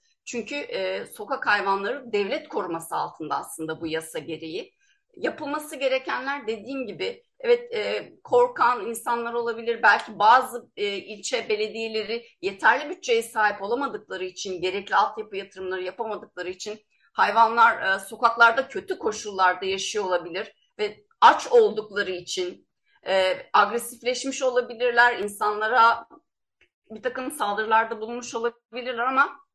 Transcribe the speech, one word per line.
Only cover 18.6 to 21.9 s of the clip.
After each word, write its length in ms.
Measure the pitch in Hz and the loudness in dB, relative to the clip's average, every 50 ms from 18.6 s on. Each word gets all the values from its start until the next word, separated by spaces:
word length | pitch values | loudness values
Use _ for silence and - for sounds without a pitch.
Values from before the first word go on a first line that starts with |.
| 254 - | -2 -4
kötü 300 | - 190 - - - - | -6 -10 -6 -6 -8 -4
koşullarda 680 | - 220 208 - - 208 196 185 185 180 180 180 202 | -2 -4 -4 -4 -8 -8 0 4 4 4 4 2 -2
yaşıyor 400 | 190 190 190 - - - 208 196 | -4 -4 -4 -4 -4 -2 -2 0
olabilir 480 | 185 180 175 165 175 165 190 220 - _ _ _ _ _ - | 0 0 0 0 -2 -8 -8 -8 -8 _ _ _ _ _ -4
ve 260 | 208 202 - - _ _ _ - | -4 -4 -4 -10 _ _ _ 8
aç 260 | - 254 302 - - | 8 8 8 8 0
oldukları 640 | - 247 240 220 196 - 214 208 - | 4 6 6 6 6 2 -2 -8 -6